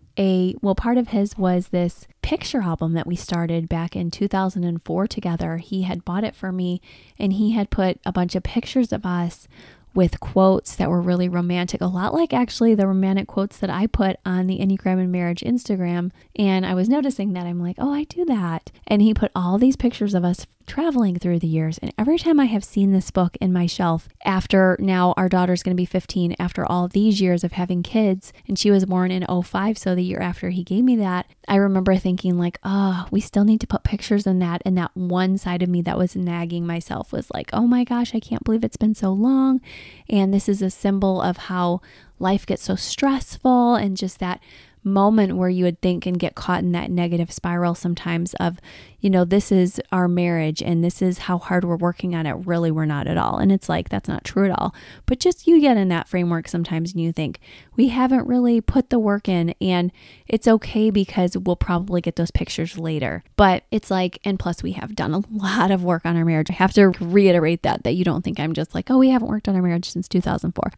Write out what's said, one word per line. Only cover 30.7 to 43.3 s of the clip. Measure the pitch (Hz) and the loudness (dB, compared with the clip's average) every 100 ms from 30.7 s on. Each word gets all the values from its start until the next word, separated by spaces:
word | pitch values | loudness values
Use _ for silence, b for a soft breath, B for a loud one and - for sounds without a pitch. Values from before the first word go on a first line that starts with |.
| 196 | 2
me | 254 233 | 2 2
that, | 196 180 - _ - | 0 -2 -6 _ 0
I | |
remember | 196 202 190 190 190 | 2 4 2 2 2
thinking, | 185 180 185 175 | 2 0 0 0
like, | 175 - | 0 -4
"Oh, | 196 196 196 180 180 | -2 0 0 -2 -2
we | 196 | -4
still | - 202 | 0 2
need | 208 220 | 4 2
to | - | 0
put | - | -4
pictures | - 202 - 202 196 | -4 -6 0 0 2
in | 185 | 0
that." | 175 170 190 | 0 -2 0
And | 180 | 0
that | 170 185 | -2 -4
one | 180 180 185 190 | -2 0 0 0
side | 185 175 | -2 -2
of | 180 | 0
me | 175 | 0
that | 175 - | 0 0
was | 180 190 | 0 -2
nagging | 180 170 170 170 170 | -4 -4 -6 -6 -4
myself | 170 - - - | -6 -6 -10 -6
was | - - | -8 -8
like, | - - | -10 -6
"Oh | - 240 | 0 2
my | 247 | 2
gosh, | 247 240 240 | 2 -2 -2
I | 226 | -4
can't | - 226 | -6 -6
believe | - 220 | -2 0
it's | 226 - | -2 0
been | 220 | -2
so | 214 190 | 0 0
long." | 196 240 269 262 262 B B B B B | 2 2 4 4 0 B B B B B
And | 208 190 | 0 2
this | 196 196 | 2 0
is | 202 | 0
a | 190 | -2
symbol | - 196 196 196 185 | -2 -2 2 2 2
of | 180 180 | -2 -4
how | - 185 175 175 b b b _ | -6 -2 0 -2 b b b _
life | 185 202 | 0 0
gets | - 190 | -2 -6
so | - | -4
stressful, | 190 - - 277 269 - | -4 -6 -2 0 0 -4